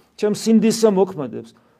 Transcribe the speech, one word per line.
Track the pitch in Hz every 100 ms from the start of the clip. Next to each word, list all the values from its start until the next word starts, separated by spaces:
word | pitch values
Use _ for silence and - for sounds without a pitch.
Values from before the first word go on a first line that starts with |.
| _ -
ჩემ | 214 202
სინდისზე | 220 220 220 226 220
მოქმედებს. | 190 190 151 127 117 113 _ _